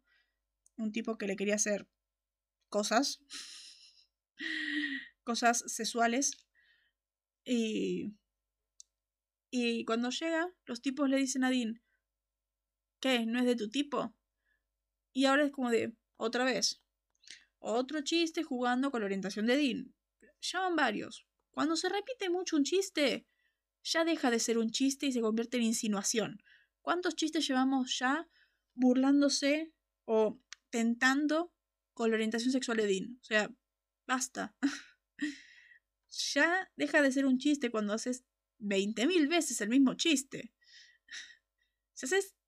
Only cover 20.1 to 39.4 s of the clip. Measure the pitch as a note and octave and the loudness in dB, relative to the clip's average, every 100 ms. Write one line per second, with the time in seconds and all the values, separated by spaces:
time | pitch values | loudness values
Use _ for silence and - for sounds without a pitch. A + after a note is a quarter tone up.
20.1 | _ - _ - F4 F#4 D#4+ B3+ G3+ - | _ -20 _ -6 -2 0 2 2 0 -6
21.1 | - - _ _ B3+ C#4+ D#4+ F#4 G4+ G#4 | -12 -20 _ _ -2 0 0 -2 -2 -4
22.1 | B4 F#4+ F4 F#4+ D#4 C#4+ F4+ F#4+ - A3 | -6 -2 -2 0 0 2 0 0 0 0
23.1 | G#3 - _ _ _ _ _ - E4 E4 | 0 -6 _ _ _ _ _ -4 0 2
24.1 | D#4+ C4 A#3 A#3+ A3+ A3+ - C4+ C4+ C#4+ | 2 2 2 2 0 0 2 0 0 -2
25.1 | B3 A3 A3 - B3 A3+ A#3 A3+ G3+ G#3 | 0 0 0 0 0 0 0 0 -2 0
26.1 | A#3 F#3+ - _ - _ _ - E4+ F4+ | 0 -2 -6 _ -20 _ _ -2 -2 -2
27.1 | D#4 D#4 D#4+ C#4+ C4 C4 C4+ B3+ - B3+ | -2 -2 -2 0 2 2 2 0 -2 0
28.1 | D4+ E4+ _ _ _ _ - B3+ B3+ C4+ | -2 -4 _ _ _ _ 2 4 6 6
29.1 | C#4+ C#4+ C#4 C#4 D4+ D#4+ - _ _ - | 6 4 2 2 0 -2 -10 _ _ -2
30.1 | A3 G#3+ - _ - _ A#3 A3+ A#3 B3+ | 2 2 -2 _ -20 _ -2 0 2 2
31.1 | C4+ D4+ D#4 F4 _ _ _ _ - A3+ | 4 2 0 -2 _ _ _ _ -4 0
32.1 | A3 A3 A3+ A#3+ C4 B3+ A3+ G#3 F#3+ - | 0 0 -2 0 0 0 0 2 0 -4
33.1 | A#3+ - G#3+ G#3 - _ _ _ _ - | -10 -2 0 0 -6 _ _ _ _ -4
34.1 | B3+ - - F#3+ _ C#4 - - _ _ | -2 -2 -6 -10 _ -6 -6 -14 _ _
35.1 | - D4 - - - - - _ _ _ | -8 -8 -8 -16 -20 -20 -20 _ _ _
36.1 | - - C#4+ D#4+ F#4 F#4 - D4 D#4 C#4 | -8 -4 0 2 0 -4 -6 0 4 4
37.1 | C4 C4+ B3+ D4 C#4+ A#3+ A3+ G3+ A3 B3+ | 4 2 2 2 0 0 -2 -2 -2 -4
38.1 | B3+ - _ _ _ G3+ G3 G3+ A3 C4 | -8 -10 _ _ _ -2 0 0 0 2
39.1 | F4+ C#4+ F4 | 4 4 2